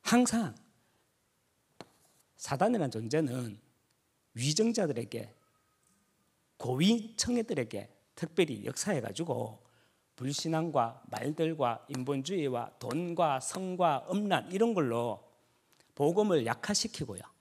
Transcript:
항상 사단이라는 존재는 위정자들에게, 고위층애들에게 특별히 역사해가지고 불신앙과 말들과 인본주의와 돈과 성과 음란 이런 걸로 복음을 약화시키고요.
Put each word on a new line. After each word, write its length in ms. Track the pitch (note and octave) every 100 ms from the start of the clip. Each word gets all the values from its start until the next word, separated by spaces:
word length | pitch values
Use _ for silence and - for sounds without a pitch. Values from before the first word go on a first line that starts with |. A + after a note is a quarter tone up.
항상 540 | - A#3+ B3 A3+ F#3+ G#2+ - _ _ _ _ _ _ _ _ _ _ _ - _ _ _ _ _
사단이라는 480 | - B2 G3 A#3+ D3
존재는 720 | A2+ A2+ D3 D3+ B2+ A#2+ G#2 _ _ _ _ _ _ _
위정자들에게, 960 | - C3 D#3+ A3 A#3 F3+ B2 A2+ A2+ G#2+ - _ _ _ _ _ _ _ _ _ _ _ _
고위층애들에게 1400 | A#2+ B2+ F3 A#3 A3 - - A#3+ A3+ F3 A2+ G#2 G2 _ _ -
특별히 480 | E3 - E3+ A2+
역사해가지고 1000 | G2+ C3 - E3+ A2 G2 E3 A#2 A2+ A2 _ _ _ _ _ -
불신앙과 880 | B2+ C#3+ E3 D#3+ E3 D3 A#2 A#2 -
말들과 760 | - C3 D#3 D#3+ D#3+ B2 A2+ -
인본주의와 920 | C#3 B2+ C#3+ C3+ F#3+ C#3+ B2 A#2 -
돈과 580 | - C3+ F3 E3+ E3 C3+
성과 680 | - - F#3 F3+ F3 C#3 -
음란 400 | F#3+ G#3 E3+ -
이런 240 | F#3 A#3
걸로 480 | G3+ C#3 A#2 A#2+ G2 - _ _ _ _ _ _
복음을 500 | - C#3+ F3 G#3 E3+
약화시키고요. 760 | A2+ A#2+ - G#3 A3 - C#3 F#2+ - _